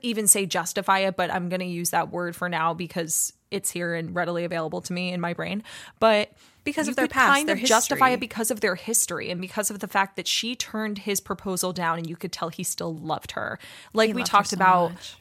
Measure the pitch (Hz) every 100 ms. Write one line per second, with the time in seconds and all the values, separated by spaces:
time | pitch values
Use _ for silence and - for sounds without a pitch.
0 | 240 220 208 208 190 185 165 208 190 190
1 | 190 185 175 185 175 185 180 175 175 175
2 | 165 170 175 165 180 165 165 165 170 180
3 | 165 - - - - 196 - 175 170 170
4 | 165 175 170 170 170 170 160 180 - 175
5 | 180 180 170 170 165 196 - - - -
6 | 226 208 208 _ - _ - 294 302 262
7 | 254 269 240 277 311 285 247 226 - 262
8 | 262 247 247 214 226 220 208 175 - 233
9 | - 170 - 180 185 220 208 202 202 196
10 | 196 - 180 - 226 247 - 220 214 202
11 | 208 196 - 190 202 180 185 180 170 165
12 | 165 175 180 - 170 - 180 - 170 160
13 | 160 151 - - - - - - - 220
14 | 226 240 233 202 202 185 185 180 170 180
15 | - -